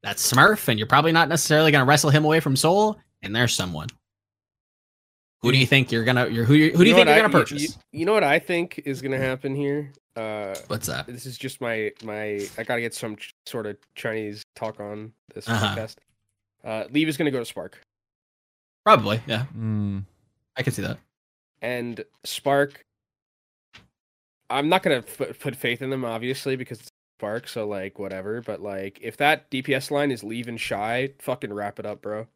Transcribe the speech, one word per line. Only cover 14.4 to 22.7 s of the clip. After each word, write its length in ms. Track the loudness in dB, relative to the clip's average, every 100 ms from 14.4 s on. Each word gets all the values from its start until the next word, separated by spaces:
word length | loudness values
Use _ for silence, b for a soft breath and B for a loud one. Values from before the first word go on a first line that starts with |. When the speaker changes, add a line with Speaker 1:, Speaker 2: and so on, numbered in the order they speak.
| -18
Speaker 2:
talk 240 | -10 -10 -10
on 320 | -12 -12 -14 _ _
this 160 | -16 -4
Speaker 1:
Uh-huh. 260 | -2 -2
Speaker 2:
podcast. 200 | -4 -10 -16 _ _ _ _ _ _
Uh, 200 | -10 -8 -2
Leave 180 | 0 0
is 80 | 0
gonna 140 | -2
go 80 | -2
to 60 |
Spark. 360 | -6 -12 -14 -16 _ _ _ _ _ _ _ _ _ _
Speaker 1:
Probably, 340 | 4 6 4 -2
yeah. 200 | -2 -4 -4 -6
Speaker 3:
Mm. 460 | -4 -2 -4 -6 -10 _ _ _ _
Speaker 1:
I 60 | -4
can 100 | -4
see 120 | -4
that. 160 | -6 -8 _ _ _ _ _ _
Speaker 2:
And 420 | -6 -6 -6 -10 -14 _
Spark, 600 | -12 -6 0 2 2